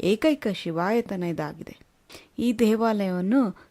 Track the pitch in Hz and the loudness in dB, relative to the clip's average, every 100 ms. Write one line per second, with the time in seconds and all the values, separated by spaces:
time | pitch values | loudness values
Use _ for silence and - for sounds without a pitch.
0 | - 208 320 294 214 180 170 165 180 233 | 0 2 2 2 -2 -4 -4 -2 0 0
1 | 220 196 175 160 151 151 - - _ _ | -2 -4 -4 -4 -6 -8 -16 -18 _ _
2 | _ - - - 233 220 214 220 226 214 | _ -20 -16 -4 0 2 4 4 2 2
3 | 190 180 185 262 226 - - | 0 -2 2 2 2 -2 -16